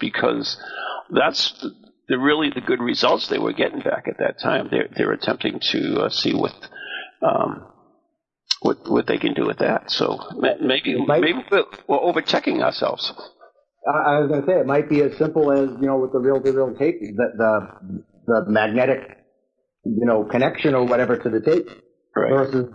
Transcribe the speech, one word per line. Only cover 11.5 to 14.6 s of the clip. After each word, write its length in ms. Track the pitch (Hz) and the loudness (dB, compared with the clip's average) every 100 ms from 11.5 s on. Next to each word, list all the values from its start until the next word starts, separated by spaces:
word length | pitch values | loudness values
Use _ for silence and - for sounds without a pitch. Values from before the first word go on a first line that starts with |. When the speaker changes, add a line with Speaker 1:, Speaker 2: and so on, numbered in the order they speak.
Speaker 1:
we're, 140 | 196 - - - | 0 0 -6 -2
we're 120 | 143 175 | 0 2
overchecking 480 | 165 - - 285 - | 0 0 0 0 0
ourselves. 500 | 127 - - - - - - _ - _ _ _ - | 0 0 -2 -2 -6 -10 -18 _ -20 _ _ _ -2
Speaker 2:
I, 280 | 151 147 147 | 0 2 2
I 20 | |
was 100 | 143 | 2
gonna 160 | 147 | 0
say, 160 | 143 185 | 2 2